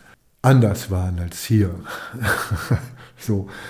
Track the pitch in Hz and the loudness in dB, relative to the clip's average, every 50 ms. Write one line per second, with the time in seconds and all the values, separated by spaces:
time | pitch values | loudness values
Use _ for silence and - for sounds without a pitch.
0 | _ - - _ _ _ _ _ - 127 135 131 117 104 95 - - 107 95 90 | _ -20 -20 _ _ _ _ _ 4 6 6 8 6 4 2 0 -4 -2 -2 0
1 | 92 92 90 87 87 87 87 - - - 113 107 101 90 87 90 - - - - | 0 0 -2 -2 -4 -6 -8 -10 -2 2 4 4 4 4 0 -6 -12 -12 -12 -12
2 | - - - 131 113 - - - - - - 85 - - - - - - - - | -12 -12 -10 -6 -2 -2 -2 -2 -2 -4 -4 -6 -2 -2 -2 -2 -2 -8 -14 -18
3 | - - - - - - 107 98 95 98 - - - - | -20 -20 -20 -14 -4 -2 -2 -2 -2 -6 -10 -16 -16 -16